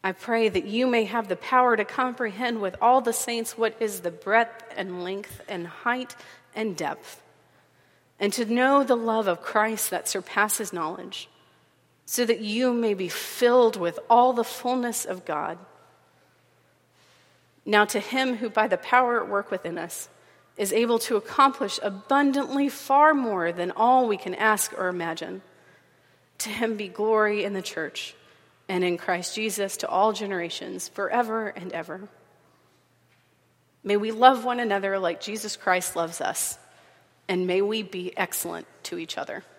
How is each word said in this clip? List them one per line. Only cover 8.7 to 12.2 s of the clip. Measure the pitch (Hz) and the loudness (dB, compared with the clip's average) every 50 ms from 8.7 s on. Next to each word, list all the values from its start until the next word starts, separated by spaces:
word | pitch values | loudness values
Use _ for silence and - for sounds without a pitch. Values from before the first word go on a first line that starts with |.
| 277 277 277 | 6 4 6
the | 233 254 | 4 2
love | 233 226 233 220 220 214 196 | 2 2 0 0 0 2 0
of | 175 170 | -2 -2
Christ | - - - 220 214 226 220 202 - - | -4 -2 0 2 2 2 0 -4 -4 -4
that | 185 160 - - | -4 -4 -4 -4
surpasses | - 196 185 - - 202 208 214 - - 220 - - | -6 -6 -6 -4 0 0 2 2 0 -4 -4 -6 -6
knowledge, | 175 160 156 175 - 180 190 196 - - - _ _ _ _ _ _ _ _ _ _ _ _ _ _ _ | -6 -6 -6 -6 -10 -12 -14 -14 -14 -16 -16 _ _ _ _ _ _ _ _ _ _ _ _ _ _ _
so | - - 240 | -6 -2 0